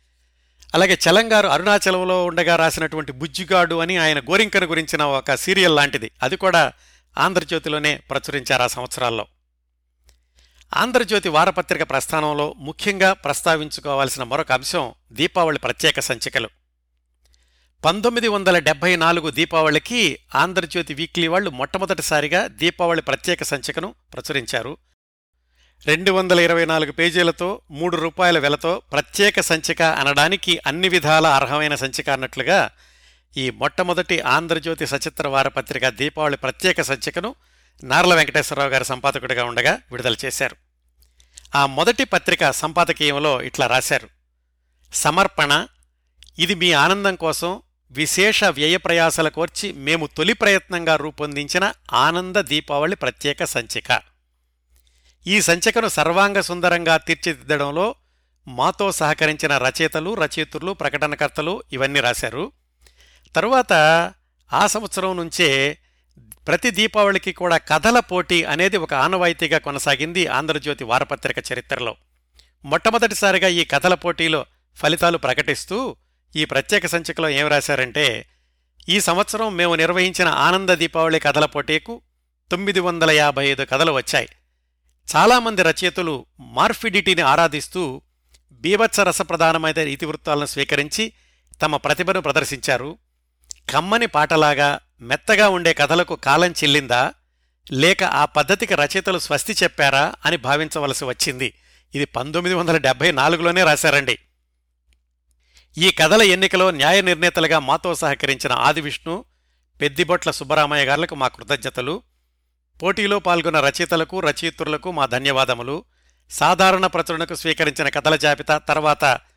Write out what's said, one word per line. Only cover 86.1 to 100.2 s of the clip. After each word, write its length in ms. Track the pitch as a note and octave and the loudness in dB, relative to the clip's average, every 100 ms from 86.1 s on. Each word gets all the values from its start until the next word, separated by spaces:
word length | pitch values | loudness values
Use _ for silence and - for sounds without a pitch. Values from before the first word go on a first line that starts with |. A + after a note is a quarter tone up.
| C#3 - - B2+ | -6 -10 -20 -8
మార్ఫిడిటీని 720 | A#2 G3 A3+ A3+ G3+ G3 F3 | 0 0 0 -2 -2 0 2
ఆరాధిస్తూ 600 | D3 D3 E3 D3 - F#3 D#3+ C3 _ _ _ _ _ B2+ | 4 4 4 0 -8 -6 -6 -8 _ _ _ _ _ _
బీభత్స 380 | D#3 G3+ A3 - | -2 2 2 2
రసప్రధానమైన 880 | G3 D#3+ F3 E3 E3 D#3+ D#3+ D#3 D#3 | 0 0 -2 0 2 2 0 -2 -4
ఇతివృత్తాలను 580 | C#3 D#3 D#3 - D3 C#3+ | -4 -8 -8 -2 -2 -2
స్వీకరించి 600 | - C#3 D3 D3 - A3 - _ _ _ - | -4 -2 -2 -2 -4 -6 -8 _ _ _ -6
తమ 160 | D#3 D3 | -2 -2
ప్రతిభను 460 | C3+ D3 F3+ F#3+ | -2 -2 -2 -2
ప్రదర్శించారు. 680 | D#3 C#3+ - C3+ C3+ B2+ C3+ F3 _ _ _ _ - - - | -2 -2 -2 -4 -2 -2 -4 -16 _ _ _ _ -20 -18 -4
కమ్మని 400 | C#3 F3 A3+ A#3 | -2 0 0 0
పాటలాగా 600 | D3+ D3+ D#3+ D3+ C#3 C#3+ C#3+ _ _ | 0 2 4 4 4 2 0 _ _
మెత్తగా 460 | A#2 C#3 - G#3 G#3 | -6 -4 0 4 4
ఉండే 240 | F3+ E3+ | 4 0
కథలకు 400 | D3+ C#3+ E3 F3 E3 | 2 2 2 0 -2
కాలం 320 | - D3 F3 | 2 2 2
చెల్లిందా, 500 | E3 D3+ C#3+ C3+ A#2+ C#3+ - _ _ _ _ - | 0 0 2 2 0 0 -4 _ _ _ _ -8
లేక 360 | C3 D#3 F#3+ F#3 | 0 2 2 0
ఆ 100 | C#3 D3 | 0 0
పద్ధతికి 460 | - C#3 G3+ A3 | 0 0 0 0
రచయితలు 440 | E3+ D3 F#3+ F#3+ F3+ | 0 0 -2 -2 -4
స్వస్తి 360 | - D3 - | -2 -4 -4
చెప్పారా 520 | A3 F3 - C#3+ C3+ D3+ - | -2 -2 0 2 2 0 -2